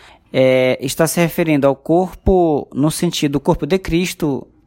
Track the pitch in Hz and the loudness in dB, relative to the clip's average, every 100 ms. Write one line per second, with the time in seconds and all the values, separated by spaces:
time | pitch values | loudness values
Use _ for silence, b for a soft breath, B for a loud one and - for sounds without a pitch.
0 | b b - 131 131 131 127 123 131 - | b b -6 0 2 4 2 -2 -4 -2
1 | 160 175 165 - 160 143 139 135 - 170 | -2 0 -2 0 0 2 2 0 0 0
2 | 185 - - 185 170 143 - - 151 - | 0 -2 0 2 2 0 -4 -2 -2 0
3 | 175 - 147 143 - 160 147 190 - 165 | -4 -2 -2 -2 0 -2 0 -2 -2 -2
4 | 175 - 151 131 - _ | -2 -4 -4 -4 -10 _